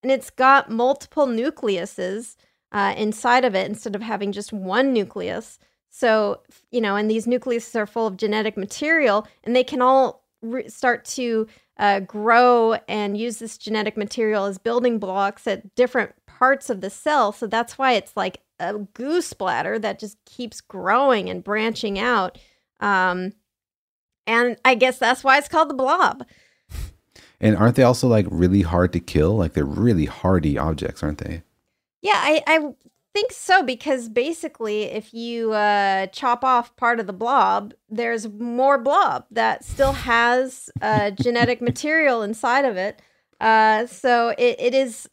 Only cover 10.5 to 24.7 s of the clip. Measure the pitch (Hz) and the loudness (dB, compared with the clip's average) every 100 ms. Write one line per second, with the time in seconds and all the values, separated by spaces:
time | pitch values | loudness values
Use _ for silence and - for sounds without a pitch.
10.5 | 254 - - 254 233 - - 240 226 220 | -8 -10 -4 -2 -2 -6 -6 -2 -2 -4
11.5 | _ _ - 202 196 190 208 214 233 247 | _ _ -2 0 0 -2 -4 2 6 6
12.5 | 240 226 220 - 214 202 208 226 220 226 | 6 4 0 -4 -4 -4 -4 -6 -8 -14
13.5 | - - 214 214 214 208 - 220 214 196 | -14 -6 -4 -2 -4 -8 -2 0 0 -2
14.5 | 190 - 240 240 226 196 190 196 - - | -4 -2 0 0 0 -4 -2 -2 -2 -6
15.5 | 196 202 - 247 254 202 _ _ - 254 | -6 -6 -2 0 0 -4 _ _ 0 2
16.5 | 269 - 208 190 - 302 294 214 214 220 | 2 -2 -6 -6 -6 0 2 2 -2 -4
17.5 | 220 233 - 269 233 - - 190 - _ | -4 -4 -2 0 0 -2 -6 -6 -8 _
18.5 | _ 175 208 196 - 262 349 - - 185 | _ -8 -6 -10 -10 -4 -2 -4 -6 -4
19.5 | 117 165 220 208 196 214 - _ - 220 | -2 -2 -4 -4 -8 -12 -16 _ -14 -14
20.5 | - _ 190 180 226 277 226 180 180 185 | -14 _ -8 0 2 4 2 0 -8 -6
21.5 | 208 220 220 220 196 240 233 185 - _ | -2 -2 -4 -6 -2 0 0 -2 -8 _
22.5 | _ _ _ 202 196 185 180 185 - _ | _ _ _ -2 0 0 -2 -6 -10 _
23.5 | _ _ _ _ _ _ _ - 233 247 | _ _ _ _ _ _ _ -2 0 0
24.5 | 226 262 | 0 0